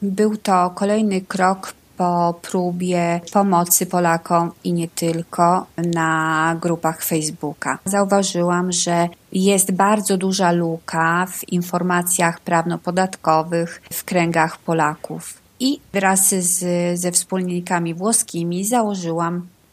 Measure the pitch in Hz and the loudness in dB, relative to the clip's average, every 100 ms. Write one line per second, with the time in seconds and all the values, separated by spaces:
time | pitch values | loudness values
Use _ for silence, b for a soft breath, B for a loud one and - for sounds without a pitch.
0 | 202 190 214 214 - 185 180 180 202 220 | -2 2 0 0 2 2 2 0 0 2
1 | 214 185 190 190 185 190 - - _ - | 2 0 -2 0 2 0 -6 -16 _ -4
2 | 180 175 175 175 - 185 180 180 180 175 | 0 2 0 -2 -4 -2 -2 -2 -2 0
3 | 170 175 175 208 202 175 175 - 185 180 | 0 -2 0 2 4 2 2 0 0 2
4 | 170 165 - 170 170 - 185 170 165 - | 2 0 2 0 0 -4 -4 -2 -4 -4
5 | 170 165 - - 175 185 - - 170 165 | -2 -2 -4 2 4 2 -2 -4 -2 0
6 | 160 160 160 156 160 165 170 165 160 165 | 0 0 0 0 0 0 -2 -2 -2 -4
7 | - 160 156 - 147 - 135 139 190 202 | -4 -2 -2 -6 -8 -6 -6 -4 -2 0
8 | 196 196 190 175 175 175 180 170 175 170 | 2 2 2 0 2 2 0 -2 0 2
9 | 170 - _ 185 196 196 190 180 196 214 | 0 -4 _ 0 2 4 2 2 4 2
10 | 196 185 190 190 175 175 165 165 - 165 | 2 0 0 2 2 2 0 -4 -4 -2
11 | 165 175 185 - - 175 175 175 180 175 | 0 0 -2 -8 -4 -4 -2 -2 0 0
12 | 175 - 170 170 - 170 165 170 180 180 | 0 0 0 0 0 0 0 -4 -2 0
13 | 190 - 160 160 170 170 170 - - - | -2 -2 2 2 2 -2 -4 -8 -14 -12
14 | - 180 170 165 165 - - 160 151 160 | -2 0 2 2 0 -2 -2 0 0 -2
15 | - 165 - - _ - 262 294 - 202 | -10 -12 -14 -18 _ -4 -4 -4 -6 0
16 | 190 190 - 190 175 - 180 175 175 175 | 2 4 2 0 0 -2 0 0 0 -2
17 | 180 175 - 190 180 175 180 175 165 165 | -2 -2 -2 -4 -2 -4 -2 -2 -2 -2
18 | 208 226 - 170 170 180 208 240 214 190 | -2 -2 -2 -4 -4 -4 0 0 0 -2
19 | 170 165 170 175 175 _ _ | -4 -2 -2 -4 -8 _ _